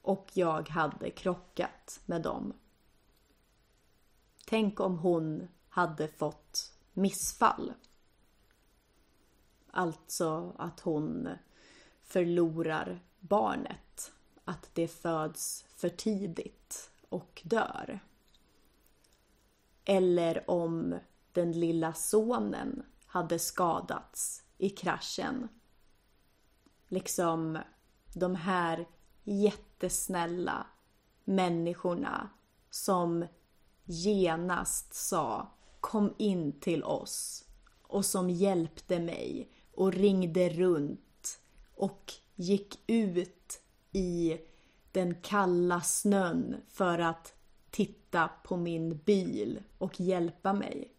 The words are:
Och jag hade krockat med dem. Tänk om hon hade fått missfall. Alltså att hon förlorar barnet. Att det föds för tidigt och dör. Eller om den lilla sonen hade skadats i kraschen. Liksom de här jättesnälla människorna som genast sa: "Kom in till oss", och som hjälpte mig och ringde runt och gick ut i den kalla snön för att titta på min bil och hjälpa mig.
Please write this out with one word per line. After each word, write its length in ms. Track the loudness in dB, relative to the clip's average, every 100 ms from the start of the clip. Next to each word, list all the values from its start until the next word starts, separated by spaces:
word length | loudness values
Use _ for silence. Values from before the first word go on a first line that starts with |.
Och 300 | 0 -2 -2
jag 360 | 0 2 0 -2
hade 400 | 0 0 -2 -8
krockat 920 | -4 -4 -4 -8 -6 -6 -6 -20 -14 -4
med 160 | -2
dem. 320 | -2 -4 -8 -10 _ _ _ _ _ _ _ _ _ _ _ _ _ _ _ _ _ _ -2
Tänk 340 | 0 0 0
om 180 | -2 2
hon 500 | 2 2 0 -4 -10 _ _
hade 380 | -2 -2 -2 -6
fått 680 | -2 -6 -6 _ -8 -8 -18 _
missfall. 800 | 0 0 0 -6 2 2 2 -6 -10 _ _ _ _ _ _ _ _ _ _ _ _ _ _ _ _ _ _ _
Alltså 840 | -2 -2 -4 -10 -2 0 -2 -6 -8
att 220 | -10 -6
hon 500 | -2 0 -2 -4 -6 -10 _ _ -20 -20 -20 _
förlorar 1000 | -2 0 2 4 2 2 -2 -2 -6 -10 _ _
barnet. 920 | 0 2 2 -2 -6 -10 -16 -16 -16 _ _ _
Att 260 | -10 -10 -6
det 140 | -4 -4
föds 760 | -4 -2 -2 -2 -6 -8 -8 -14 -4
för 140 | -4
tidigt 1000 | -2 -2 -2 -4 -6 -10 -16 _ -14 -14 _ _
och 320 | -10 -10 -18 -2
dör. 540 | 0 0 -6 -10 -12 -14 _ _ _ _ _ _ _ _ _ _ _ _ _ _ _ _ _ 2
Eller 640 | 4 6 4 2 0 0
om 500 | 0 0 -2 -4 -6 -10 _ _
den 200 | 0 0
lilla 420 | 0 2 2 0
sonen 920 | -2 2 2 4 0 -2 -4 -6 -8 -12 -20 _
hade 340 | -4 0 -2
skadats 1080 | -2 0 0 0 -4 -8 -8 -8 -8 -8 _ _
i 120 | -4
kraschen. 800 | -2 -4 -4 -6 -4 -4 -4 -8 -14 _ _ _ _ _ _ _ _ _ _ _ _ _
Liksom 720 | -4 -2 0 2 2 -2 -4 -8 _ _ _ -14
de 220 | -2 0 0
här 520 | 0 2 2 -2 -6 -14 -20 _
jättesnälla 1400 | -4 2 2 2 -18 _ -2 -2 -2 -2 -2 -2 -2 -4 -8 _ _ _ _ _
människorna 1080 | 2 4 4 2 0 0 -2 -2 -2 -4 -6 _ _ _ _
som 560 | -6 2 2 4 0 -2 _ _ _ _ _ -10
genast 1080 | -2 2 4 4 2 0 -2 -2 -4 -6
sa: 540 | -8 -2 0 0 -4 -6 -16 -20 -10
"Kom 340 | -2 2 2 2
in 420 | 0 2 -2 -2
till 240 | -2 0
oss", 600 | 0 -4 -4 -8 -8 -12 -16 -20 _ _
och 240 | -4 -2 0
som 240 | 2 2
hjälpte 680 | 4 4 4 0 -6 -2 0
mig 520 | 0 -4 -6 -6 -10 -18 _
och 200 | 2 2
ringde 560 | 6 6 6 4 4 4
runt 920 | 4 4 4 2 -4 _ _ -12 -12 _ -20 -20 -4
och 380 | -4 -4 -18 -18 _ -8
gick 480 | 0 0 0 -12 0
ut 760 | 2 2 0 -4 -10 _ -18 _ _ _
i 460 | -2 0 0 0 -2 -10 -20 _ _ -4
den 240 | 0 0 -2
kalla 600 | 0 2 4 4 4 2
snön 760 | 0 2 4 4 4 0 -2 -6 -10
för 320 | 0 2 4
att 340 | 2 0 -12 -20 _ -20 -10
titta 600 | -2 -2 -2 _ 0 2 -2
på 140 | -4 -2
min 400 | 0 0 -2 0
bil 640 | 4 4 4 -2 -2 -4 -10 -6
och 220 | -6 -2
hjälpa 540 | 0 2 0 -2 0
mig. 380 | 0 -2 -6 -10